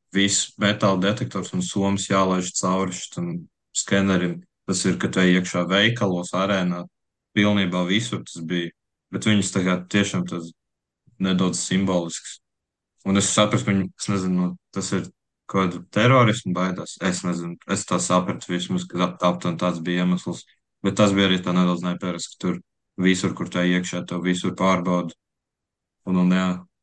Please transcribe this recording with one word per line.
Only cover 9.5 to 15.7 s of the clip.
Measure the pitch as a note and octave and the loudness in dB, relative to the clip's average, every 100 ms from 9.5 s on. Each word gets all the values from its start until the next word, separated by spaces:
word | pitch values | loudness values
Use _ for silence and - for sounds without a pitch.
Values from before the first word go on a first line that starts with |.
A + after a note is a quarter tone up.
tā | G2 F#2 | 0 0
kā | F2+ - | 0 0
tiešām | G#2 G2 F#2 F2 | 0 0 -2 -4
tas | E2+ E2 - _ _ _ _ _ - | -6 -10 -16 _ _ _ _ _ -4
nedaudz | F#2+ F2+ F#2 E2+ | 0 2 0 0
simbolisks. | - F#2+ F#2+ F2+ E2+ - - - _ _ _ _ _ _ G2 | -2 0 2 0 -2 -8 -14 -18 _ _ _ _ _ _ 0
Un | G2 | 2
es | F#2+ | 2
sapratu, | - G#2+ B2 - | 4 4 2 2
viņi, | G2 F#2 | 0 0
es | - - | -4 -2
nezinu, | G2 F#2 F2+ | -2 0 0
nu, | F2+ F2+ _ | 0 -4 _
tas | G2 F#2 F#2+ | -8 -4 -4
ir | E2+ - _ _ - | -4 -12 _ _ -4
kaut | G2 | 0
kādu | F#2 | 0